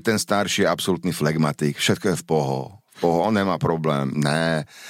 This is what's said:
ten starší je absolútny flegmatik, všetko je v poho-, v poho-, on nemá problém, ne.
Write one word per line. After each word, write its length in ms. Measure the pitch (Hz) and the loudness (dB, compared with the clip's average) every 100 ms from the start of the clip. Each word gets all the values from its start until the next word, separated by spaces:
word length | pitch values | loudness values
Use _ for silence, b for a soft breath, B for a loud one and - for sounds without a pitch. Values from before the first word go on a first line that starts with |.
ten 160 | - 107 | 2 0
starší 420 | - 101 95 - | 0 0 0 2
je 80 | 87 | 2
absolútny 460 | 85 - 85 90 | 2 0 -2 -2
flegmatik, 640 | 78 76 78 76 - 73 71 | 0 0 2 0 0 -2 0
všetko 280 | - 95 101 | 0 0 0
je 80 | 82 | -2
v 60 | - | 0
poho-, 460 | 80 67 65 - - _ | 0 0 -4 -8 -16 _
v 80 | - | -2
poho-, 240 | 85 85 | 2 2
on 120 | 98 107 | 2 2
nemá 200 | 98 82 | 0 0
problém, 500 | 85 82 78 71 69 73 | 0 0 0 0 -2 -2
ne. 480 | 73 78 82 80 71 B | 0 0 0 -2 -4 B